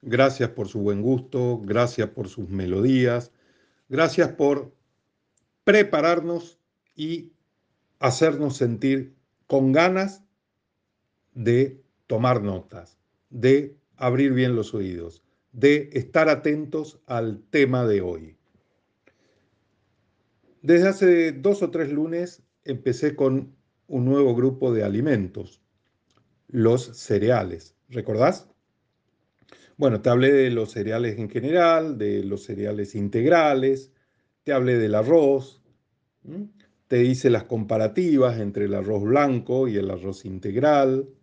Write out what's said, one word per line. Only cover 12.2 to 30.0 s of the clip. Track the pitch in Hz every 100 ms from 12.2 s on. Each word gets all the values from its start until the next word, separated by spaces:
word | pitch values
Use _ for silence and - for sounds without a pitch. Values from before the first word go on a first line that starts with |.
| 123 123
notas, | 101 92 - 98 82 _ _ _ _
de | 123 123 139 147 - _ _
abrir | 127 123 139
bien | 127 127
los | 117 104
oídos, | 110 95 87 82 - _ _ _
de | 123 139 147 143
estar | 131 127 170 156
atentos | 147 151 151 151 156 151 _ _
al | 120 113 101 _
tema | 151 135 127 120
de | 101
hoy. | 90 82 80 _ _ _ _ _ _ _ _ _ _ _ _ _ _ _ _ _ _ _ _ _ _ _
Desde | 143 170 185
hace | 196 185 170 165
dos | 135 185 202
o | 175
tres | 165 143
lunes | 147 160 170 175 - _ _
empecé | - 131 131 123 151 -
con | 135 131 135 _ _ _ _
un | 135
nuevo | 123 139 139
grupo | 117 131 131 131
de | 113
alimentos. | 104 104 151 120 92 - 92 _ _ _ _ _ _ _ _ _ _
Los | 127 113 123 123 -
cereales. | - 101 104 123 92 85 - _ _
¿Recordás? | 123 104 107 139 190 - _ _ _ _ _ _ _ _ _ _ - _ _
Bueno, | 143 107